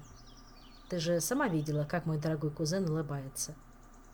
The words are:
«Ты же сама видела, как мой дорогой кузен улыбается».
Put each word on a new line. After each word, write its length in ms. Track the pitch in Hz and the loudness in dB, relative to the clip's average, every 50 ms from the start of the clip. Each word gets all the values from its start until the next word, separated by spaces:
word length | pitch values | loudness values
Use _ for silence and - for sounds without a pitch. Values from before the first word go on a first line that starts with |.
| - - - - - - - - - - - - - - - - - - | -8 -12 -16 -18 -18 -18 -18 -18 -18 -18 -18 -20 -18 -18 -18 -14 -6 -4
«Ты 100 | 185 175 | -2 0
же 220 | 156 170 175 165 | 2 4 4 4
сама 260 | 160 - 247 285 294 | 4 2 2 4 4
видела, 380 | 220 160 151 147 151 147 147 147 | 4 4 2 2 2 2 2 2
как 220 | - 175 170 - | 2 0 0 2
мой 120 | 165 156 147 | 2 2 2
дорогой 320 | 151 160 160 147 160 151 | 2 2 2 2 2 0
кузен 380 | 151 - 160 147 180 196 190 160 | 0 2 0 2 2 2 2 2
улыбается». 640 | 156 160 151 143 143 139 135 135 - - - - 160 - - - - - - - - - - - | 2 2 0 0 -2 -4 -4 -4 -4 -6 -6 -6 -8 -12 -14 -18 -18 -18 -20 -20 -20 -20 -20 -18